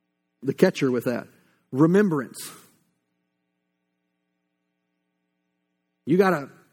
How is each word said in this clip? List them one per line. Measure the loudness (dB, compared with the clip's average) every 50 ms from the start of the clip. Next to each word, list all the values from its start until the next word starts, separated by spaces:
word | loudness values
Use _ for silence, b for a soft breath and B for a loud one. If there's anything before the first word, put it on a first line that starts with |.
| _ _ _ _ _ _ _ _ -8
the | -8 2
catcher | 2 2 2 2 0 -2 -2
with | -2 -2 -4
that. | -4 -6 -6 -8 -12 _ _ _ _ _ _ _ _ 0
Remembrance. | 2 2 4 4 4 2 2 0 -4 -6 -8 -12 -16 -16 -16 -18 -20 -20 _ _ _ _ _ _ _ _ _ _ _ _ _ _ _ _ _ _ _ _ _ _ _ _ _ _ _ _ _ _ _ _ _ _ _ _ _ _ _ _ _ _ _ _ _ _ _ _ _ _ _ _ _ _ _ _ _ _ _ _ _ _ _ _ _ _ _ _
You | -2 0
gotta | 2 2 2 0 -2 -4 -10 -18 _ _ _